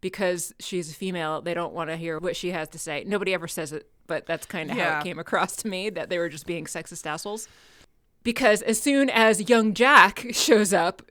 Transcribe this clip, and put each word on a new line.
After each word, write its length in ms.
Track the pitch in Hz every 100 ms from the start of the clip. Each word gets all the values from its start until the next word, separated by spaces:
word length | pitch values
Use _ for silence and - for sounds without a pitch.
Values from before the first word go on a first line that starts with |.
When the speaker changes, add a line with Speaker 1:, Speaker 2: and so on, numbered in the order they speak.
Speaker 1:
because 520 | 190 185 190 180 - -
she's 320 | - 185 160
a 20 |
female, 480 | 156 190 180 156 156
they 140 | - 170
don't 180 | 170
wanna 220 | - 160 165
hear 220 | 165 156
what 160 | 175 170
she 160 | 180
has 160 | 180 156
to 80 | 160
say. 260 | - 147 170
Nobody 260 | 202 190
ever 140 | 185 165
says 260 | - 156
it, 160 | 151 - _ _
but 220 | 160 -
that's 180 | 165 -
kinda 280 | 185 160 240
how 40 |
Speaker 2:
Yeah. 200 | 175 156
Speaker 1:
it 40 |
came 140 | 151 165
across 380 | 170 196 180 -
to 100 | 226
me, 220 | 185 202
that 220 | 175 -
they 80 | 180
were 100 | 170
just 160 | 151 -
being 200 | 170 135
sexist 420 | 175 160 170 160
assholes. 400 | 151 208 214 - - - _ _ _ _ _
Because 400 | - - 165 -
as 180 | - 220
soon 300 | - 277 277
as 400 | 226 220 214 196
young 240 | 233 220
Jack 540 | 196 247 285 190 - 240
shows 380 | 233 - 226 208
up, 300 | 185 170 - -